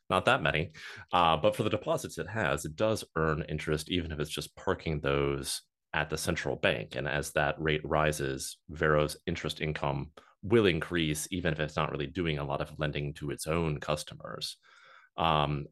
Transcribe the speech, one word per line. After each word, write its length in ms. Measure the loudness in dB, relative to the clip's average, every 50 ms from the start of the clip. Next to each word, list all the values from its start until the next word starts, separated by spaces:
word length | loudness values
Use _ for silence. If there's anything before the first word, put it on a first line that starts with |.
| _ 0
not 160 | 2 4 4
that 160 | 4 4 4
many, 300 | 2 0 0 0 -2 -4 -6 -12 -16 -14 -14 -16 -8 0
uh, 260 | 4 4 6 6 6 6
but 180 | 4 2 2
for 60 | 2
the 80 | 0 0
deposits 480 | 0 -2 0 -2 -2 -2 -2 -6 -6 -8
it 100 | -8 -4
has, 380 | -2 0 0 0 0 0 -2
it 100 | -6 -2
does 260 | 0 0 0 0 0 -4 -4 _
earn 280 | 0 2 2 2 0 -2 -4
interest, 420 | -4 -4 0 0 -2 -2 0 0
even 220 | 0 0 0 -2
if 80 | -4 -4
it's 100 | -4 -4
just 240 | -4 -6 -8 -8 -12
parking 460 | -4 -2 -2 -2 0 -2 -4 -4 -2
those 640 | 0 2 2 2 2 2 0 -2 -2 -4 -6 -8 -8 _ _ _ _ _
at 180 | -2 -2 -2 -2
the 80 | -4 -4
central 380 | -2 -2 -2 -2 -2 -4 -2
bank. 400 | 0 0 0 0 0 -4 -6 -6
And 120 | -6 -4 -2
as 220 | -2 -2 -2 0
that 220 | 0 2 2 2 0 0
rate 240 | 2 2 2 2 2
rises, 760 | 0 2 4 4 2 2 0 -2 -2 -2 -4 -6 -10 -12 -14 _ -14
Varo's 480 | -2 2 4 4 6 4 4 2 -2 -6 -6
interest 340 | -6 -6 -4 -4 -6 -4 -4
income 500 | -4 -4 -2 -2 -2 -2 -2 -2 -4 -8 -12 -18 -20 -20 _ _
will 240 | 0 4 6 6 8
increase, 600 | 6 4 4 0 -2 0 0 2 0 0 -2 -4 -4
even 220 | -4 0 0 0
if 80 | 0 0
it's 160 | -2 -2 0
not 140 | 0 0 0
really 180 | -2 -4 -4 -4
doing 300 | -4 -2 -2 0 0 -2
a 60 | -2
lot 160 | -2 -2 -4
of 180 | -4 -6 -4 -4
lending 360 | -4 -2 -2 -2 -4 -4 -6
to 160 | -6 -6 -6
its 160 | -6 -6 -2
own 320 | 0 0 2 2 0 -2 -2
customers. 800 | -2 -2 -2 -2 -2 -8 -14 -14 -12 -12 -10 -8 -8 -10 -10 -12 _ -20 -20 -20 -20 -20 -20 -20 -20 _ _
Um, 500 | 0 2 4 4 4 4 2 2 -2 -2 -6